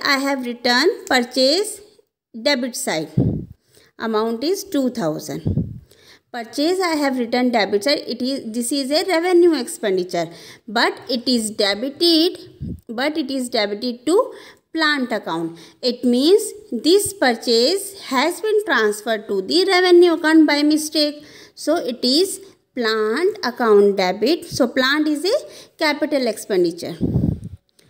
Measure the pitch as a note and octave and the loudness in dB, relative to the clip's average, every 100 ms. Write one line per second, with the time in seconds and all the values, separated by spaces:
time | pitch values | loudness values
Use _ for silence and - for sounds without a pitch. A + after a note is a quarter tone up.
0 | - C4+ C#4 C#4 A#3+ A#3+ B3 B3 E4 A#4+ | 0 0 0 -4 -4 -4 0 2 2 0
1 | - B3+ A#3+ - C4 E4+ G#4+ - - _ | 0 0 0 2 2 2 -2 -8 -18 _
2 | _ _ _ A3+ B3 C#4 B3+ - - D#3+ | _ _ _ -6 -2 -2 -2 -6 -4 -4
3 | D#3 - B2 - - - _ _ _ - | -2 0 0 -2 -8 -18 _ _ _ -10
4 | A3+ G#3+ A3+ A#3 C#4+ F#4+ - C#4+ B3+ A#3+ | -4 -2 -2 -2 -2 -4 -4 -2 -2 -2
5 | E3 D#3 D3+ D3+ - - - - - _ | -4 -4 -6 -6 -4 -2 -4 -8 -20 _
6 | - - _ B3 A#3 - D4+ F#4 F4+ D#4 | -20 -20 _ -14 -8 -2 0 2 0 0
7 | C#4 C4 A#3 B3 B3 A#3 G3 G#3 C#4 D4+ | 0 0 0 0 2 2 2 0 0 -2
8 | - A#3 B3+ C4+ A3+ A3+ A#3+ C#4+ C4 D4+ | -2 -6 -4 -4 -6 -6 -4 -2 0 -2
9 | F#4+ E4 F4+ F4 F4 D4 A#3+ - G#3+ F#3 | 0 0 2 4 6 4 -2 -6 -2 -2
10 | F3+ F3 E3 - - - - G#3+ D#4+ G4+ | -2 -4 -6 -8 -20 -20 -8 -2 0 -2
11 | - B3 C4 A#3+ A3 G#3+ G3+ G3+ C4+ C4+ | -6 -6 0 0 -2 -2 -2 -2 -6 0
12 | E4+ D#4+ F4 F4+ - - - - - A3+ | 2 4 2 -2 -14 -14 -12 -12 -12 -4
13 | C#4+ D#4 C4 C4+ B3 A#3+ G3+ G#3 B3 A#3+ | -4 -2 -4 -4 -4 -2 -2 -4 -6 -6
14 | - G4 - - - - _ D#4+ D#4 D4 | 0 2 2 -4 -20 -20 _ -2 -2 0
15 | A#3+ G#3+ G3+ E3 E3 E3 - - B3+ A#3+ | -2 -4 -4 -6 -6 -8 -20 -8 -4 -2
16 | B3 A#3+ D4 G#4 G#4+ - - A#3 D4 G4 | 2 2 4 4 2 -10 -10 -2 4 4
17 | - - C4 A#3 - A#3 B3+ G4 - - | 2 0 0 0 2 2 2 0 -6 -14
18 | - C4 D4+ E4+ A4 G#4+ G#4 C4 G#3+ G#3 | -6 -2 0 -2 -2 0 0 2 0 0
19 | A#3+ A3 G#3+ G3 F#3+ D4+ F#4 F#4 F#4 F4 | -4 -4 -4 -4 0 0 2 4 6 8
20 | F4 D#4+ D#4 D#4+ D4+ C#4+ D4 D4+ - D#4 | 8 4 4 6 6 4 2 2 0 0
21 | D4 D4 - - - - - E4+ - B3 | 0 -2 -14 -20 -20 -8 -2 0 -2 -4
22 | B3 C#4 F#4+ - - _ _ - A3 A3 | 0 2 0 -4 -14 _ _ -4 -2 0
23 | G#3+ B3 F#4 G#4+ B3+ A#3 A#3 G#3 G3+ G3 | 0 0 -2 -2 -6 -2 4 6 6 4
24 | F3+ G3+ A3+ F4 - - A#3+ C4 C4 D4+ | 0 0 0 -2 -2 -2 -2 0 0 2
25 | D4+ D4 F4+ C5+ - - - - D#4 C#4+ | 0 -2 -2 -2 -4 -18 -18 -4 -2 0
26 | D4+ C#4+ A#3+ G#3 - G3 F3 E3+ - E3 | 0 0 -2 -4 -4 0 0 -2 -10 -6
27 | - - - - - - _ _ _ | -2 0 0 -4 -8 -18 _ _ _